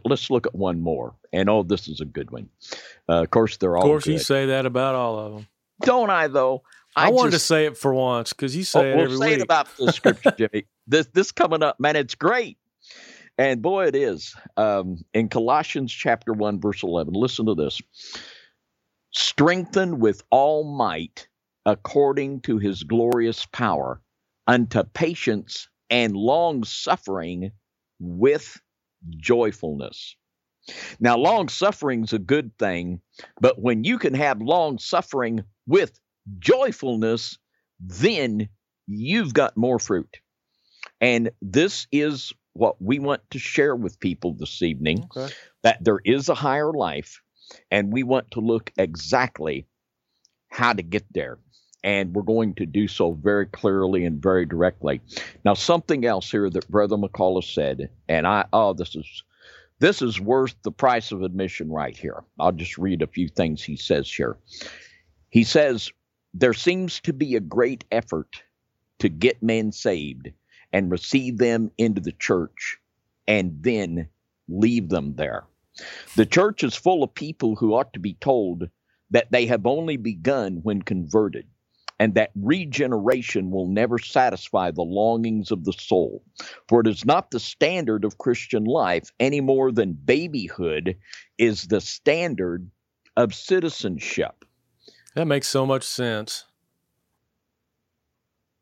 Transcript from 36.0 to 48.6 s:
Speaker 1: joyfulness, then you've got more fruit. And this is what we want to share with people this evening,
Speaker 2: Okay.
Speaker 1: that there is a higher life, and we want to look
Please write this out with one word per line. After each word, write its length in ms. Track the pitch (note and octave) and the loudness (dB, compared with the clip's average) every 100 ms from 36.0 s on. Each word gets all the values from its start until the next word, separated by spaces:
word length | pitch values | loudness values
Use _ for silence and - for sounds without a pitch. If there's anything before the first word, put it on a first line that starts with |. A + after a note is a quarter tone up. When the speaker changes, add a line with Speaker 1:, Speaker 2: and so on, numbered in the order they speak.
| _ _ - G2 | _ _ -18 -2
Speaker 1:
joyfulness, 960 | E2+ B3+ C#4 - C3+ A2+ A2+ A2+ - - _ _ _ _ | 2 4 2 -2 -2 0 0 0 -4 -14 _ _ _ _
then 680 | F#2 F2+ E3 G#3 C3 G#2+ G#2 - _ _ - | -14 0 0 2 0 -2 -4 -10 _ _ -12
you've 480 | G#2+ A#2+ G#3 F3 | -8 -2 0 2
got 220 | A#2+ C3+ - | 2 2 0
more 240 | A#2+ A#2+ | 0 0
fruit. 380 | - F#2 - - _ _ _ _ _ _ - _ | 0 -2 -4 -14 _ _ _ _ _ _ -20 _
And 320 | B2 A#2 A#2 - | 2 2 0 -4
this 460 | G2+ F#2 F3+ - - | -2 2 2 0 -4
is 420 | C#3+ D3 C#3 - - _ | -2 0 -4 -10 -16 _
what 300 | - G#2+ - | -2 0 0
we 180 | F#2 C#3+ | -2 -2
want 220 | C#3 C#3 - | -2 -4 -6
to 80 | C3+ | -12
share 360 | - - D3 B2 | -4 0 2 0
with 220 | G#2+ - | -4 -6
people 320 | F#2+ - F2+ | -6 -4 -6
this 280 | D2+ D#2 - | -6 -10 -4
evening, 460 | F2 D2 D#2 F2 E3+ - | -4 -2 -2 -2 -4 -10
Speaker 2:
Okay. 180 | C3+ - - _ | -10 -12 -20 _
Speaker 1:
that 200 | A2+ A2 | 2 2
there 200 | - G2+ | 2 2
is 240 | G2 C3+ C#3 | 2 0 0
a 80 | D3 | -2
higher 380 | C#3+ C3+ D3+ | 0 0 -2
life, 480 | D#3 F#2 C#2+ - - _ _ _ - _ | -2 -4 -4 -10 -18 _ _ _ -20 _
and 220 | G2+ G2+ | 0 0
we 100 | A#2 | -2
want 280 | B2+ C3 - | 0 0 -2
to 100 | A#2 | -4
look 320 | A2 A2+ | 0 0